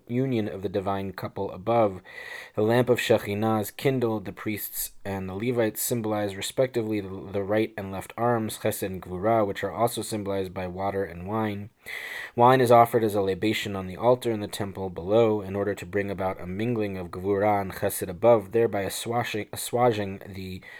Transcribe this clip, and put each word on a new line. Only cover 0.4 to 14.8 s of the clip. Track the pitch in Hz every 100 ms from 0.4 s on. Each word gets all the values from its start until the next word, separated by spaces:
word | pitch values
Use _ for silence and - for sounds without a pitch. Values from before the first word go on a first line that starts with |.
| 104
of | 98
the | 95
divine | 101 95 98 98
couple | - 104 - 98
above. | 92 92 117 107 92 - - - - -
The | -
lamp | 107 120 123
of | 113
Shekhinah | - 110 - 101 110 110
is | 104
kindled. | - 143 131 117 110 95
The |
priests | 87 110 101 - - - - 101
and | 98 92
the |
Levites | 95 120 120 110 107
symbolize | - 120 107 107 104 98
respectively | 95 - 127 123 110 107
the, | 95 95 95
the | 98
right | 98 107 113 107
and | 95
left | 95 - -
arms, | 120 120 110 -
Chesed | 110 -
and | 101 92
Gvura, | 90 90 107 113 101
which | 92
are | 98
also | 90 120 117
symbolized | 104 110 98 98 95
by | 92 90
water | 90 98 98
and | 92 85 92
wine. | 110 110 101 104 _ - - - - - -
Wine | 120 131
is | 120
offered | 120 117 120
as | 110
a | 104
libation | 98 92 107 - 107
on | 98 92
the | 90
altar | 117 127 120
in | 110
the | 101
temple | - 101 98